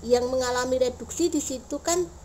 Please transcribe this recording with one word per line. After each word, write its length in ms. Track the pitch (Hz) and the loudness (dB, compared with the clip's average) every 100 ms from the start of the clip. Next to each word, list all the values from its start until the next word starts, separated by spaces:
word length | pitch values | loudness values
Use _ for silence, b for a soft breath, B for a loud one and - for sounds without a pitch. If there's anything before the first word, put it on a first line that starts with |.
Yang 240 | 226 240 247 | 2 2 4
mengalami 560 | 262 247 247 254 254 | 0 0 0 0 2
reduksi 480 | 254 247 226 - 339 | 2 0 -10 -2 0
di 80 | 311 | 0
situ 400 | - 254 - 294 | -2 -6 -6 -6
kan 320 | - 349 339 - | 0 0 0 -6